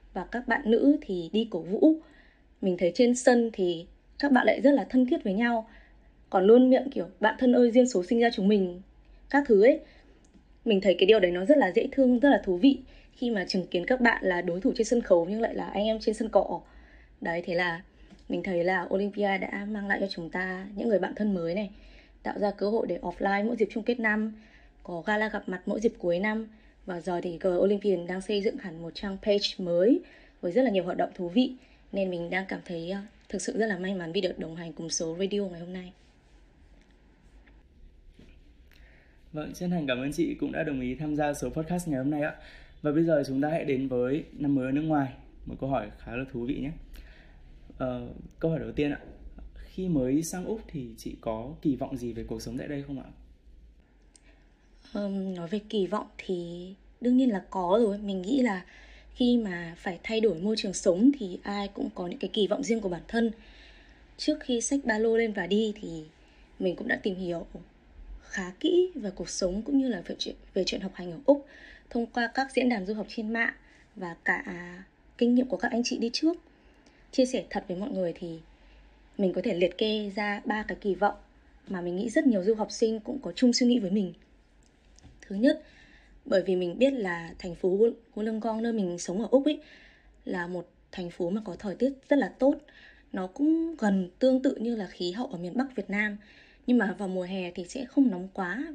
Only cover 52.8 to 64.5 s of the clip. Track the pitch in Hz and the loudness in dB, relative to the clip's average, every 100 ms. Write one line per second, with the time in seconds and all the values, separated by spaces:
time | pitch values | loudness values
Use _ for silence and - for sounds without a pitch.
52.8 | 143 135 - - - - - - - - | -8 -10 -12 -20 -20 -20 -20 -20 -20 -20
53.8 | _ _ _ _ - - _ _ _ _ | _ _ _ _ -20 -20 _ _ _ _
54.8 | - 208 202 196 190 180 165 208 208 214 | -12 -6 -4 -4 -6 -8 -6 -8 -4 -2
55.8 | 180 214 - - - 180 170 175 180 196 | 0 -2 -6 -10 -6 -6 -6 -10 -14 -18
56.8 | - - 240 254 262 190 - 190 175 214 | -20 -4 2 4 4 2 -4 -2 2 4
57.8 | 220 202 202 190 185 269 240 185 - - | 4 0 -4 -4 -2 0 2 -2 -8 -20
58.8 | - - - - 247 240 208 175 165 170 | -20 -20 -10 0 2 4 0 -6 -10 -10
59.8 | 208 170 - 220 220 160 202 220 202 - | -8 -8 -4 0 2 2 -2 -2 -4 0
60.8 | 202 175 262 277 190 185 - 202 196 - | 2 6 6 6 0 -8 -6 -6 -6 -6
61.8 | 208 - 175 - 190 220 185 - 185 226 | -8 -6 -8 -6 -4 0 0 0 0 -2
62.8 | 196 170 - 226 226 - - - - - | -2 -6 -4 0 0 -2 -16 -20 -20 -20
63.8 | - - - - - 302 - | -20 -20 -20 -6 -2 -2 -2